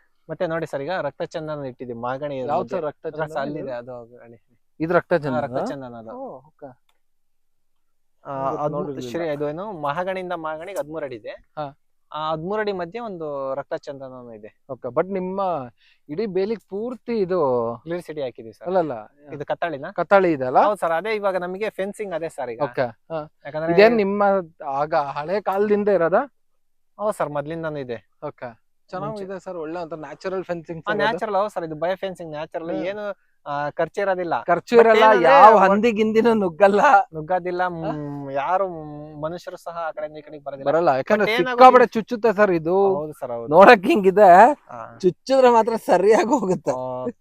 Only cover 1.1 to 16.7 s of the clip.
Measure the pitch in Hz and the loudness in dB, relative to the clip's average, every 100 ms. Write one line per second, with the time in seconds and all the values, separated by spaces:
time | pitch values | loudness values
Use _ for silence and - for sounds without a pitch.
1.1 | - 170 175 156 151 139 120 123 117 120 | -6 -10 -8 -8 -8 -10 -12 -12 -8 -6
2.1 | 135 147 135 127 156 233 190 151 - 165 | -6 -6 -6 -4 -4 -4 -6 -6 -8 -12
3.1 | 143 151 156 139 147 139 123 120 123 117 | -8 -8 -6 -8 -8 -10 -12 -12 -16 -18
4.1 | 120 117 117 _ _ _ - 160 175 - | -20 -20 -20 _ _ _ -8 0 0 2
5.1 | 175 147 123 135 127 202 143 131 120 110 | -2 0 -4 -4 -4 -6 -6 -12 -16 -16
6.1 | 247 262 139 127 _ 143 123 _ _ _ | -14 -14 -16 _ _ -20 -20 _ _ _
7.1 | _ _ _ _ _ _ _ _ _ _ | _ _ _ _ _ _ _ _ _ _
8.1 | _ - 139 135 147 147 147 147 131 127 | _ -12 -6 -6 -4 -4 -4 -8 -8 -8
9.1 | 165 170 143 147 156 208 185 143 147 185 | -6 -6 -4 -6 -6 -10 -8 -6 -6 -6
10.1 | 190 180 175 156 156 170 185 151 160 147 | -6 -8 -8 -8 -10 -10 -10 -8 -8 -10
11.1 | 120 117 175 _ - 143 143 _ _ _ | -12 -14 -18 _ -12 -12 -14 _ _ _
12.1 | 151 156 160 165 208 208 196 170 214 233 | -8 -6 -6 -6 -6 -4 -6 -8 -10 -12
13.1 | 180 156 139 135 135 139 160 - 139 135 | -10 -10 -8 -6 -8 -8 -10 -10 -14 -14
14.1 | 127 120 110 104 _ - 127 127 123 180 | -18 -18 -18 -20 _ -16 -12 -6 -4 -4
15.1 | 196 185 190 190 160 127 _ _ _ - | -4 -6 -4 -4 -4 -8 _ _ _ -14
16.1 | 151 220 180 196 220 - | -8 -4 -2 -4 -6 -10